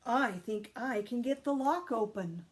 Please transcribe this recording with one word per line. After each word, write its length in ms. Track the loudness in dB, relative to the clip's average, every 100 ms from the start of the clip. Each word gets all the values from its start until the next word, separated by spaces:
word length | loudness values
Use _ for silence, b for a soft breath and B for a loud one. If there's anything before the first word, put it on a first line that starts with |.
| 2
I 280 | 4 4
think 380 | 0 -4 -4 -4 -6
I 260 | -2 0
can 200 | 0 -2
get 220 | 0 0
the 100 | 0
lock 380 | 2 4 2 0
open. 540 | 0 0 -2 -6 -6 -12